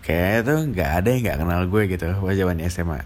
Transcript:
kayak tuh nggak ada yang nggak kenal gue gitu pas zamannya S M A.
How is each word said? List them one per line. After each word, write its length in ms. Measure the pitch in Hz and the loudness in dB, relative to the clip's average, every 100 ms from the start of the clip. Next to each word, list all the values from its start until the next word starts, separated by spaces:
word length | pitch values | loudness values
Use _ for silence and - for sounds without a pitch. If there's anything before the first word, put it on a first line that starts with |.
| - | -2
kayak 400 | 82 90 113 117 | 0 2 2 2
tuh 240 | 156 156 | 0 0
nggak 200 | 95 73 82 | -2 0 2
ada 60 | 98 | 2
yang 100 | 127 110 | 2 0
nggak 120 | 69 | -2
kenal 180 | 82 87 90 | 0 0 2
gue 160 | 104 104 | 2 0
gitu 160 | 90 82 95 | 0 -2 -2
pas 160 | 95 | 0
zamannya 320 | 98 92 85 | 0 0 0
S 160 | 85 87 | -2 -4
M 160 | 85 | -4
A. 80 | 71 | -4